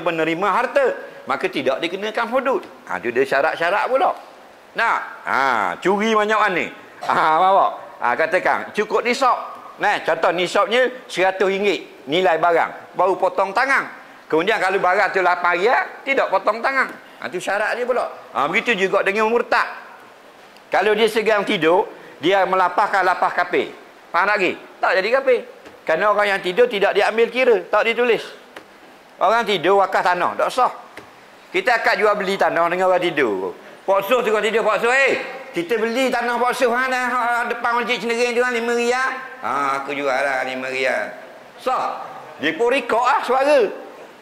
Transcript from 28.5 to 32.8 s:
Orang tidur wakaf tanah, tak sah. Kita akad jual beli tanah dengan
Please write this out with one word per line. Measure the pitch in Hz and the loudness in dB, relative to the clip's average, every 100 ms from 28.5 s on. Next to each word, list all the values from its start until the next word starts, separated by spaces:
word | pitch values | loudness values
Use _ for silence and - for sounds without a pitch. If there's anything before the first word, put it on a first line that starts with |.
| - - - - - - - | -20 -20 -20 -20 -20 -16 -2
Orang | 175 226 | 2 2
tidur | 208 196 151 196 | 0 0 2 2
wakaf | 185 208 180 | 2 2 2
tanah, | 180 147 104 | 2 0 0
tak | 120 | -2
sah. | - 240 - - - - - - - - | 0 0 -2 -18 -20 -20 -20 -20 -20 -6
Kita | 180 190 226 | -2 0 2
akad | 240 202 | 2 2
jual | 208 | 2
beli | 208 190 190 | 2 -2 0
tanah | 175 156 170 | 0 2 0
dengan | 180 | 2